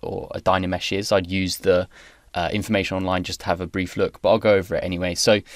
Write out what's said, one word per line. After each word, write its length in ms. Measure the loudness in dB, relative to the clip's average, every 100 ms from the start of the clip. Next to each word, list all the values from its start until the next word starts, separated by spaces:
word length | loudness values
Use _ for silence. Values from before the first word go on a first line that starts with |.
or 300 | -8 -8 -8
a 60 | -4
Dynamesh 560 | 0 0 0 -4 -4 -4
is. 160 | 2
I'd 180 | 0 2
use 280 | -2 -2 0
the, 280 | 2 2 0 -10 -20 _ _
uh, 160 | -4 -2
information 460 | -2 0 -2 0 -2
online 280 | 0 -2
just 160 | -2 -6
to 60 | -4
have 140 | -4
a 60 | -4
brief 320 | -4 -4 -2
look, 240 | -2 0
but 80 | 2
I'll 80 | 4
go 160 | 6
over 220 | 4 2 -2
it 60 |
anyway. 320 | -2 -4 -4
So 280 | 0 4 4 2